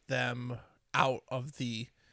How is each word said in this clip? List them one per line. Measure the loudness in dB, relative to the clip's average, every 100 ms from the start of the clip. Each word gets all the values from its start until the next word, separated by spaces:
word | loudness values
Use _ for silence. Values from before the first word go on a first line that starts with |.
| -4
them | 0 0 -2 -6 -8 -10 _ _
out | 4 4 2 -2
of | -4 -4 -4
the | -4 -4 -8 _ _